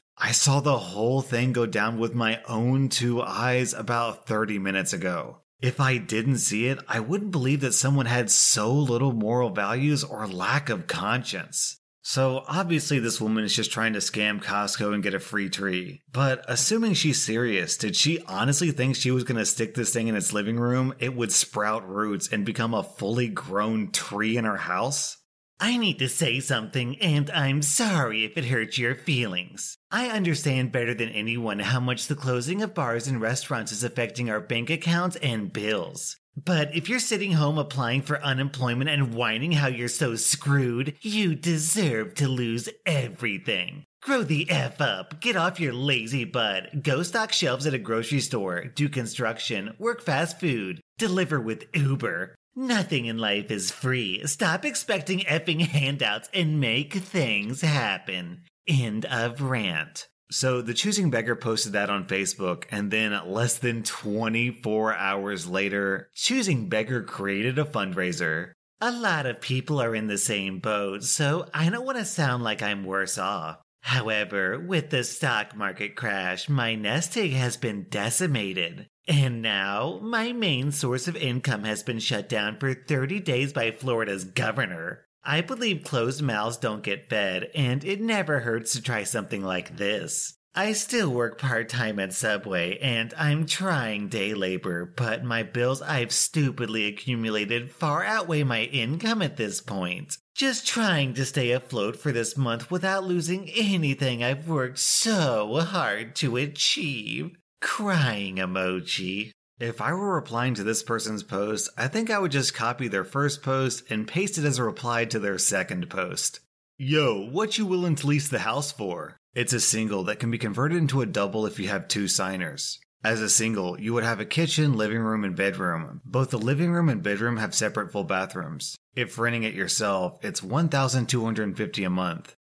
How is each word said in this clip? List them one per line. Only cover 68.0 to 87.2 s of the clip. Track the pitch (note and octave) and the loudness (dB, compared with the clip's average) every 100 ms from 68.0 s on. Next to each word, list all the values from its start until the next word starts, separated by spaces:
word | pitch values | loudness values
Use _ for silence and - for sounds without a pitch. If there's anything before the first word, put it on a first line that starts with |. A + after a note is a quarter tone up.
| F2+ E2 E2 D#2+ F2 - _ - | -2 0 0 -2 -4 -14 _ -4
"A | A#3 | -2
lot | A#3+ A3+ D#3+ C3 | 0 0 0 -2
of | A#2 | -4
people | - B2+ C3 D3 | -2 -2 0 0
are | A#2 | 0
in | A2 G#2+ | 0 0
the | G2+ | 0
same | - G#2 G2 F#2+ | 0 0 -2 -4
boat, | A2 G#2 G2+ G2 | -2 0 0 -4
so | C#3 - C#3+ D#3+ - | -2 0 2 0 -2
I | D3 E3 | 0 0
don't | A#3 | 0
want | C4 B3+ | -2 -4
to | |
sound | G3 - C#3+ B2 | -4 0 0 0
like | A#2 G#2+ | 0 -2
I'm | G#2 G2+ | -2 -4
worse | F#2 G2 F#2 - | -2 -2 0 -2
off. | F#2+ G2+ D#2+ D#2 _ _ | -2 -2 -6 -10 _ _
However, | B2 B2+ A2 G#2+ G#2 G2+ F#2 B2 | -2 0 2 0 0 0 0 0
with | F3 F3 D3 | -2 -2 0
the | C3+ | -2
stock | A#2+ - C#3+ A2+ G#2 G#2+ | -2 -2 0 0 0 -4
market | G2+ F#2 G#2 - | -4 -4 -6 -4
crash, | A#2+ G2 F2+ F2+ - | -2 0 0 -2 0
my | C#3 A#2 A2 | 0 2 0
nest | G#2 C3+ - A#3 | 0 0 0 0
egg | F#3 | 0
has | C3 B2 A#2+ | 2 0 0
been | A#2+ G#2 F2+ | -4 -4 -4
decimated. | G#2 G#2+ - F3+ C3 G2 F#2 E2+ - - _ - | -2 0 0 2 0 -2 -2 -4 -6 -18 _ 2
And | D3 C3 A#2 | 4 4 2
now, | A2+ G2+ G2 G2+ C3+ F3+ | 0 0 0 0 -2 -4
my | G#3+ A#3 A3+ | -2 -2 0
main | B3 C4 B3+ C#3 | 0 0 2 0
source | C#3+ C3 B2+ F3 | 0 0 0 -2
of | |
income | D#3+ C#3 B2 C3+ A2 | -2 -2 0 0 0
has | G#2+ G#2+ | 0 -4
been | - A2+ | -2 -4
shut | G#2+ G#2+ G2+ | -2 -2 0
down | A2 G#2 G#2+ | -2 -2 -2
for | C3+ | -4
thirty | C3 - C#3 C#3+ G3+ | -4 -2 0 0 -2
days | F#3 B2+ C#3 | 0 0 0
by | C#3 A2+ | 0 -2
Florida's | A2 B2+ A#2 G#2+ G2 | -2 0 0 0 -4
governor. | F#2 - A2+ A2 G#2+ E2+ E2+ - _ _ | -4 -2 0 0 -2 -4 -8 -10 _ _
I | C3 D3+ | -2 -2
believe | E3+ B3+ A#3 E3 | -2 -2 -2 -2
closed | - C3 A#2 C3+ | -2 0 0 0
mouths | C#3 G#2+ A2 A#2 | 0 0 0 -2
don't | A#2+ G#2+ | -4 -2
get | G#2 G2 - | -4 -4 -2
fed, | A2 | 0